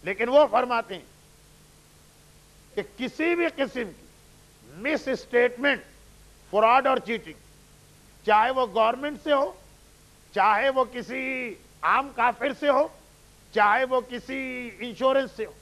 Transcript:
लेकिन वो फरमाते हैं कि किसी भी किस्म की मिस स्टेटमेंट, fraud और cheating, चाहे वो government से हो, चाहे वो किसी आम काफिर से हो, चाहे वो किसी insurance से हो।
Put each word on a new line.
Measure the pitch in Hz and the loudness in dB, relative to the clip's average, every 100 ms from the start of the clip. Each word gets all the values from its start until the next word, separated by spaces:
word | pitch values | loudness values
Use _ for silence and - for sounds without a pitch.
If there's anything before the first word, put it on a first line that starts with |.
| 165 | -8
लेकिन | 196 233 | -4 4
वो | 277 294 | 4 6
फरमाते | 214 247 233 226 180 | 2 0 -2 -4 -12
हैं | 147 - - - - - - - _ - - _ _ - _ - - - | -16 -20 -20 -20 -20 -20 -20 -20 _ -20 -20 _ _ -20 _ -20 -12 -10
कि | |
किसी | 190 - 247 - 320 349 | -10 -8 -10 -4 -2 0
भी | 330 | -2
किस्म | - 269 254 | -2 -6 -4
की | 214 156 - - - - - _ - 160 | -10 -12 -20 -20 -20 -20 -20 _ -20 -8
मिस | 240 302 - | -4 -4 -4
स्टेटमेंट, | 254 - 240 240 240 285 262 - - - - - - - | -6 -2 2 2 0 -2 -2 -6 -20 -20 -20 -20 -20 -4
fraud | 202 220 254 277 | 2 4 4 4
और | 262 | -2
cheating, | 180 226 160 151 - _ _ - _ - - - - | -2 -8 -8 -20 -20 _ _ -20 _ -20 -20 -10 2
चाहे | 214 233 | 4 4
वो | 262 247 | 0 -2
government | 196 220 254 294 294 | 2 2 0 -6 -8
से | 311 | 0
हो, | 285 302 - - - - - - - - 208 | 0 0 -6 -20 -20 -20 -20 -20 -20 -10 0
चाहे | 196 208 269 | 2 4 2
वो | 262 240 | 0 -2
किसी | 247 208 262 262 262 247 196 - - | -4 -10 -8 -6 -6 -8 -12 -20 -6
आम | 156 220 277 | 0 0 0
काफिर | 240 240 233 277 | 0 0 0 -6
से | 262 294 | -2 0
हो, | 269 320 - - - - - - 220 | 2 0 -4 -20 -20 -20 -20 -6 2
चाहे | 208 220 | 2 2
वो | 262 254 | 0 -4
किसी | - 247 - 269 262 254 247 | -4 -12 -10 -8 -8 -8 -12
insurance | 196 240 214 262 269 262 | -12 -12 -2 0 2 -2
से | - 202 | -8 -12
हो। | - | -12